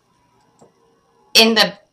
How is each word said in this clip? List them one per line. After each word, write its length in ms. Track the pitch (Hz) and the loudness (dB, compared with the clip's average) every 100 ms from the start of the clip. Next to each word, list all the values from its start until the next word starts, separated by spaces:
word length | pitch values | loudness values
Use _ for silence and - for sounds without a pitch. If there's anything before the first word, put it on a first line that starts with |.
| _ _ _ _ _ _ _ _ _ _ _ _ _ | _ _ _ _ _ _ _ _ _ _ _ _ _
in 220 | 220 226 220 | 0 0 0
the 220 | 185 - _ | -4 -6 _